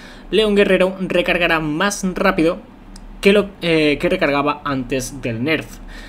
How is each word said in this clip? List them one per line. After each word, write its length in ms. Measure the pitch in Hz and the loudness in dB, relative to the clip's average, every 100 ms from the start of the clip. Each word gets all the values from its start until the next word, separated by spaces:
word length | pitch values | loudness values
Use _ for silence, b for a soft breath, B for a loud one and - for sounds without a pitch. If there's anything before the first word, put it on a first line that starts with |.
| B B B | B B B
León 240 | 185 220 | 0 2
Guerrero 420 | 202 190 185 185 190 | 4 4 4 2 0
recargará 600 | 180 180 175 170 170 160 | -2 0 0 0 2 0
más 440 | 156 151 202 202 185 | 0 -2 -2 -2 -4
rápido 440 | 180 190 185 160 190 - - - - - - | 0 0 2 0 0 -10 -20 -20 -18 -18 0
que 100 | 196 | 4
lo, 160 | 208 196 - | 4 2 -4
eh, 340 | 170 160 151 135 | 0 2 2 2
que 100 | 175 | 0
recargaba 500 | - 151 143 143 143 | 0 0 2 0 -2
antes 580 | 143 135 123 131 120 139 | -4 -4 -2 -4 -4 -8
del 200 | 123 113 | -6 -4
nerf. 360 | 139 156 - - - B | -2 -2 -4 -14 -16 B